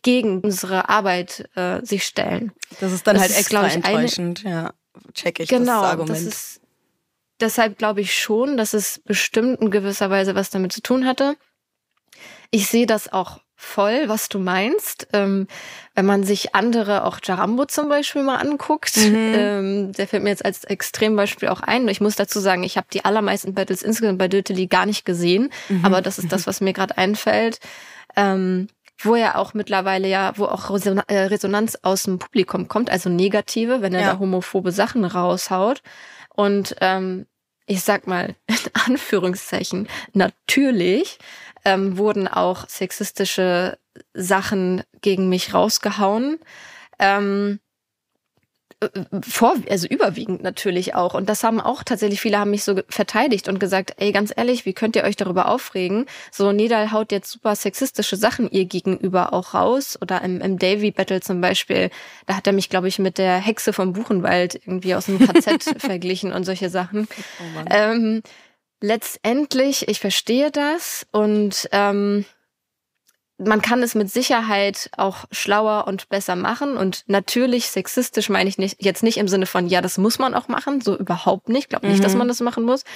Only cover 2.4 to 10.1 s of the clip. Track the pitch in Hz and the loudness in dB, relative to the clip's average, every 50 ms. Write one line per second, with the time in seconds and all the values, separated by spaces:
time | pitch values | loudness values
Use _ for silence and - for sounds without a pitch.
2.4 | 233 196 - _ - _ - - 196 185 185 175 - 214 202 196 185 185 196 202 | -4 -8 -10 _ -18 _ -10 -6 -4 -4 -4 0 2 4 6 6 6 4 4 0
3.4 | 202 - 214 208 190 151 160 175 180 190 214 233 240 233 - 190 175 175 175 - | 0 2 2 2 2 2 2 0 0 2 2 2 2 0 -2 -2 -4 -4 -4 -6
4.4 | 214 190 170 165 165 - - _ _ _ _ - _ - - - - 175 170 - | -6 -4 -4 -4 -6 -8 -10 _ _ _ _ -20 _ -14 -14 -4 -4 -4 -4 -4
5.4 | - - 254 240 247 247 233 208 190 - 160 165 156 156 160 160 170 214 - - | -2 0 2 2 4 2 2 2 2 2 0 0 -2 -4 -4 -4 -4 -6 -8 -10
6.4 | - - - _ _ _ _ _ _ _ _ _ _ _ _ _ _ _ _ - | -12 -14 -18 _ _ _ _ _ _ _ _ _ _ _ _ _ _ _ _ -2
7.4 | 226 220 - 240 220 214 202 - 226 214 208 208 196 185 - - - - 214 226 | -2 0 2 2 2 2 2 -2 -2 0 0 0 -2 -2 -2 -2 0 0 2 2
8.4 | 262 294 285 233 214 - 214 208 196 - - - _ - 202 - - - - 226 | 2 2 0 0 0 0 0 -2 -2 -2 -8 -10 _ -2 -2 0 0 0 0 2
9.4 | 233 262 254 - 226 202 196 208 190 202 196 - 202 190 | 2 2 2 2 0 2 2 0 0 -2 -2 -2 0 2